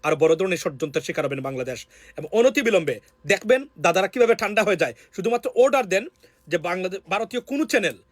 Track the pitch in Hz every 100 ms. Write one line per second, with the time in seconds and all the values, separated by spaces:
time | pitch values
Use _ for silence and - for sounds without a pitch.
0 | 151 156 160 160 190 170 175 135 156 151
1 | 143 165 143 135 135 135 127 123 - _
2 | - - 151 220 247 294 233 196 151 110
3 | _ _ 143 196 214 254 277 - 170 175
4 | 190 254 233 226 208 214 208 180 143 113
5 | _ - 185 240 269 220 262 269 208 185
6 | 285 _ _ _ - 165 165 185 185 190
7 | - 190 220 247 240 277 294 247 175 117
8 | _